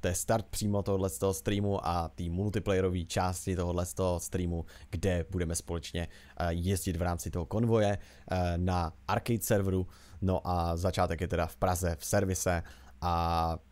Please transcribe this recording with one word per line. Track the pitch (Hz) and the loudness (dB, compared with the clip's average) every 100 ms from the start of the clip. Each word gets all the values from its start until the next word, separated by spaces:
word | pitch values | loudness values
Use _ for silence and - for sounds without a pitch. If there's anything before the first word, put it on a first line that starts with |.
To | 95 | -2
je | |
start | 87 - 113 - | -2 2 0 0
přímo | - 107 101 | -4 0 0
tohohle | 98 98 95 | 0 0 0
z | - | 0
toho | 98 | 0
streamu | 95 - 104 101 98 - | 0 0 0 2 0 0
a | 87 85 | -2 -2
té | - 87 | -4 -4
multiplayerové | 85 104 107 101 95 92 90 | -2 0 -2 2 2 2 0
části | 82 - 92 92 - 90 | -2 0 0 -2 -2 -2
tohohle | 87 87 90 | 0 0 -2
z | |
toho | - 92 87 | 0 0 0
streamu, | - 95 87 85 82 - - | -2 -2 -2 -2 -6 -12 -10
kde | 82 98 87 80 | 0 2 2 -2
budeme | 92 82 | -2 -2
společně, | 82 - 85 - 90 82 - - - | -2 -4 -6 -4 -4 -6 -8 -20 -4
eh, | 85 | -2
jezdit | 85 87 95 - 82 | 0 0 0 0 0
v | |
rámci | 87 87 - | 0 -2 -4
toho | 87 82 | -6 -2
konvoje, | 104 117 113 101 101 - - - | 0 2 4 4 0 -6 -18 -4
eh, | 92 90 87 | 0 0 2
na | 90 90 82 - - | 2 2 0 -6 -2
arcade | 104 - 117 | -2 0 -2
serveru. | - 107 95 92 90 - - - | 2 2 4 0 -2 -8 -20 -4
No | 92 90 - | 0 2 2
a | 90 85 85 | 0 0 0
začátek | 92 87 90 85 | 0 2 0 2
je | 87 | 0
teda | 85 85 | 0 0
v | - | 0
Praze | 95 87 87 85 | 0 2 0 -2
v | |
servise | - 101 98 92 - 87 82 - - - | 0 2 2 0 0 0 -2 -14 -20 -6
a | 87 85 85 85 82 80 - | 0 2 2 2 0 -2 -8